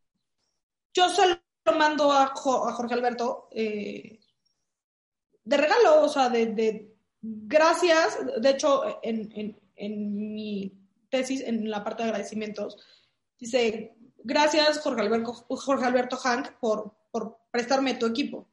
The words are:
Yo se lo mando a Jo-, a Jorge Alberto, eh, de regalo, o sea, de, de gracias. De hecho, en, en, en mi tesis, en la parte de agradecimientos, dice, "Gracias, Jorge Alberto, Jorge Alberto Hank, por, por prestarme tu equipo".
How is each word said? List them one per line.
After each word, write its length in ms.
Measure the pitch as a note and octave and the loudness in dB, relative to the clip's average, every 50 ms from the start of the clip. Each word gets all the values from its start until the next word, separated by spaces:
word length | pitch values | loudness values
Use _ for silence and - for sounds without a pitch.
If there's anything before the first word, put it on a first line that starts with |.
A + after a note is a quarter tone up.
| _ _ _ _ _ _ _ _ _ _ _ _ _ _ _ _ _ _ - | _ _ _ _ _ _ _ _ _ _ _ _ _ _ _ _ _ _ 0
Yo 160 | F4+ F4+ F4 | 2 2 2
se 160 | F4 G4+ G4 F#4 | 4 4 4 4
lo 460 | F4 - _ _ _ _ - D#4+ D#4+ D#4 | 4 0 _ _ _ _ 0 0 2 4
mando 340 | D4+ D4+ D4+ C#4+ D4 C#4+ | 4 2 2 4 4 4
a 160 | C#4+ C#4 C4+ C4+ - | 6 6 4 2 0
Jo-, 320 | - - C#4 B3+ G#3 G#3+ A#3 | -4 -2 0 0 0 0 -2
a 60 | A3+ | -4
Jorge 200 | - A#3 A#3 B3 | -4 -4 -4 -2
Alberto, 540 | B3 B3 A#3+ A#3 - A#3 B3 - - - _ | 0 0 -2 -2 -2 -4 -4 -4 -6 -10 _
eh, 680 | - A3 A3 G#3+ G#3+ G#3 G3+ G#3 - G#3 G#3 G#3+ G#3+ - _ _ _ _ _ _ _ _ _ _ _ _ _ _ _ _ _ _ _ _ _ _ _ _ _ | -6 -4 -4 -4 -4 -6 -8 -8 -10 -12 -14 -18 -20 -20 _ _ _ _ _ _ _ _ _ _ _ _ _ _ _ _ _ _ _ _ _ _ _ _ _
de 140 | G#3+ C#4 C#4+ | -2 0 2
regalo, 460 | D4+ D4+ G4+ A#4+ A4 E4 D4+ D#4 D4 | 2 4 4 6 6 8 8 6 6
o 60 | D4 | 4
sea, 200 | D4 C#4 C4 A#3+ | 2 2 0 2
de, 160 | A#3 A#3 A3+ A3 | 2 0 0 0
de 480 | G3+ A3 A3 A3 G#3 G#3+ - - _ _ _ _ _ _ | 0 0 0 0 -2 -4 -10 -18 _ _ _ _ _ _
gracias. 1000 | - A3+ A3 G#3+ - G#3 C#4+ D4+ D#4 E4 E4+ E4 F4 F4 D#4+ D#4+ E4+ G#4+ - - E4 B3 A3 A3+ | -12 -12 -12 -12 -10 0 2 4 6 6 4 4 4 4 4 4 4 2 0 -4 -6 -6 -6 0
De 100 | A3+ C4+ | 2 2
hecho, 480 | C4+ C4+ D4+ D4 C#4 - - G#3+ - - - | 2 2 2 2 2 2 0 -2 -6 -6 -6
en, 280 | A3 A3+ A3 G#3 G#3 - | -6 -6 -4 -6 -8 -10
en, 240 | G3+ G#3+ G#3 - _ _ _ _ | -10 -10 -10 -10 _ _ _ _
en 580 | _ - G#3+ G#3+ G#3 G#3 G#3 G3+ G3+ G#3+ G#3+ G#3+ | _ -10 -10 -8 -6 -6 -6 -6 -6 -6 -8 -8
mi 360 | G#3+ G#3+ G#3+ G#3 G3 G3 F#3+ - - _ _ _ _ _ _ | -10 -8 -8 -6 -6 -8 -8 -12 -16 _ _ _ _ _ _
tesis, 320 | - C4 B3+ - C4+ C4+ | -4 -4 -2 -2 -4 -6
en 300 | - - A#3 G#3+ G#3 A3 | -4 -4 -4 -4 -2 -4
la 120 | G#3+ G#3 G#3 | -6 -6 -6
parte 200 | A3 A3 - A3+ | -8 -6 -4 -4
de 60 | A3+ | -4
agradecimientos, 680 | G#3 G#3 G#3+ - - G#3+ G#3+ G#3+ G#3 G#3 G#3 - - - _ _ _ _ _ _ _ _ _ _ _ _ | -4 -4 -6 -6 -8 -8 -8 -8 -8 -8 -10 -10 -10 -16 _ _ _ _ _ _ _ _ _ _ _ _
dice, 560 | B3 A#3 C4 B3 A#3 A3 G#3+ G#3+ - - _ _ - _ _ _ | -14 -2 0 2 2 2 0 -4 -8 -12 _ _ -20 _ _ _
"Gracias, 600 | - A3 D4 D4 D4+ D4+ D#4 D#4 D4 D4+ D4 D4 | -8 -2 0 2 2 4 4 4 2 2 2 0
Jorge 200 | - D4 B3 A3+ | -2 -4 -2 0
Alberto, 320 | G3+ G#3 A3+ A3+ A3+ - - | 0 0 0 0 -2 -4 -8
Jorge 520 | - - - C4+ - - C4+ C#4 A#3 B3+ | -12 -8 -8 -8 -8 -2 0 0 0 2
Alberto 320 | B3 B3 B3 B3 B3 C4 - | 2 2 2 0 0 -4 -4
Hank, 340 | - C4 A#3+ B3+ D4 - - _ | 0 0 0 0 -2 -8 -10 _
por, 340 | - A3 G#3+ G#3+ - G#3 - _ _ _ | -2 -2 -2 -2 -4 -12 -14 _ _ _
por 280 | - A3+ G#3+ A3 - _ _ _ | -8 -6 -6 -6 -12 _ _ _
prestarme 460 | - A#3+ A#3 - C#4 C4+ C#4 C4 A#3+ | -6 -6 -2 0 2 2 2 0 0
tu 100 | - A3+ | 0 -2
equipo". 420 | A#3 A3+ A#3+ C#4 - - - - _ | -2 -2 -2 -4 -4 -6 -12 -16 _